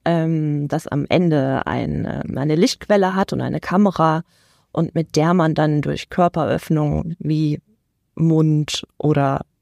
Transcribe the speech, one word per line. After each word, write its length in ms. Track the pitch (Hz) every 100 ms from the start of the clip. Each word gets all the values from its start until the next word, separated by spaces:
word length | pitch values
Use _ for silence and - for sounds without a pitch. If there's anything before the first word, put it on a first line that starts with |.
| -
ähm, 640 | 170 160 160 151 147 143
das 180 | 151 -
am 180 | 147 139
Ende 580 | 147 180 151 135 135 -
ein, 400 | 113 - 143 165
ähm, 280 | - - -
eine 180 | 147 156
Lichtquelle 600 | 233 - - 208 185 190
hat 180 | 196
und 80 | 208
eine 180 | 127 -
Kamera 640 | - 180 208 - 160 160 - _ _ _ _
und 240 | - 165 170
mit 220 | 160 -
der 160 | 156
man 200 | 180 160
dann 280 | 156 156 147
durch 280 | 143 147 -
Körperöffnungen 1040 | - 175 170 135 160 - 156 151 151 160 165
wie 420 | 151 156 151 147 - _ _ _ _ -
Mund 720 | 165 160 156 151 151 - - -
oder 440 | 151 147 139 135 - _